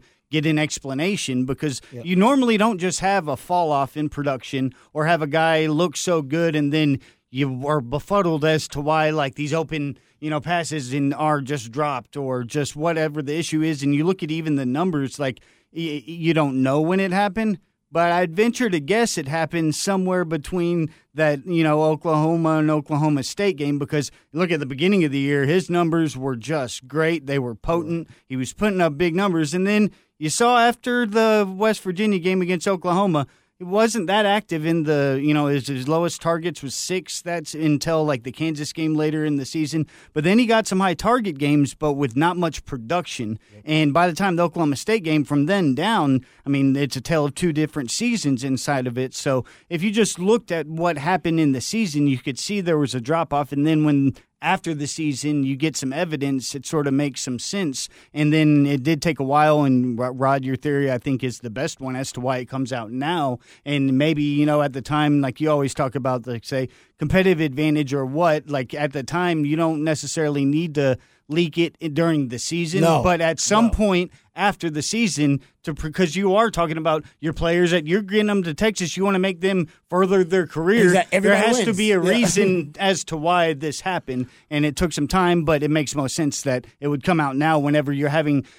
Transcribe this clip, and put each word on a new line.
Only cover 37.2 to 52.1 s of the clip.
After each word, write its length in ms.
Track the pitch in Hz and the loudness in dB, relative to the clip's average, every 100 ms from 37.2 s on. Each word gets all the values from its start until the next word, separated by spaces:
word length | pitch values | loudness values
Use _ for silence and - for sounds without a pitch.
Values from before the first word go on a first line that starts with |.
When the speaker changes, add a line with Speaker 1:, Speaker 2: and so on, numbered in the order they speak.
Speaker 1:
That's 320 | 175 170 147 | -6 -8 -8
until, 520 | 156 156 143 165 160 151 | -2 0 0 0 0 0
like, 180 | 131 | -2
the 80 | 131 | -6
Kansas 400 | 117 160 147 151 | -6 -4 -4 -8
game 240 | - 160 156 | -4 -2 0
later 300 | 156 156 151 | 0 0 -2
in 100 | 143 | -2
the 80 | |
season. 420 | 131 165 143 160 147 - - | -4 -4 -2 -2 -4 -10 -8
But 100 | 151 | -2
then 160 | 156 220 | 2 4
he 60 | 226 | 4
got 200 | 220 - | 2 2
some 140 | 190 | 0
high 140 | 190 | 0
target 440 | 160 208 254 202 139 | 0 0 2 0 -2
games, 360 | 147 147 135 | 2 2 2
but 200 | - 151 | -2 -4
with 220 | 139 139 120 | 0 -2 2
not 220 | 170 180 | 0 2
much 260 | 165 - | -2 -4
production. 760 | - 135 113 175 - - 107 110 _ | -10 -12 -4 -4 -4 -8 -8 -8 _
Speaker 2:
Yep. 100 | 104 151 | -16 -2
Speaker 1:
And 280 | 156 151 | 2 2
by 140 | 147 180 | 4 2
the 80 | 156 | 2
time 220 | 196 165 | 0 2
the 60 | |
Oklahoma 340 | 170 175 151 135 | 0 0 -2 -2
State 260 | - 220 | -2 -2
game, 220 | 160 156 139 | 2 0 2
from 220 | 147 147 | 0 2
then 280 | 202 151 127 | 2 2 0
down, 500 | 196 220 143 131 - _ 139 | 0 2 2 0 -2 _ -2
I 40 | |
mean, 240 | 139 135 135 | 2 2 2
it's 180 | 143 131 | -2 -4
a 60 | |
tale 240 | - 160 143 | -2 0 0
of 100 | - | 0
two 160 | 180 | 0
different 400 | 151 151 151 120 | 0 -2 -2 -6
seasons 540 | - 240 233 143 123 135 | -2 -2 0 0 0 -2
inside 420 | 131 - 139 127 | -2 -2 -2 -2
of 100 | 123 | -4
it. 160 | 127 | -6
So 300 | - 147 131 - - _ | -4 -2 -2 -4 -16 _
if 160 | 170 | -4
you 80 | 208 | 0
just 280 | 214 196 - | 2 0 0
looked 340 | 185 233 - | 0 0 0
at 120 | 165 147 | -6 -4
what 320 | 160 175 147 | -2 -2 0
happened 440 | 151 185 170 165 | 0 0 2 2
in 100 | 151 | 2
the 80 | 127 | 0
season, 480 | - 226 202 147 | -2 -2 -2 0
you 100 | 147 | 0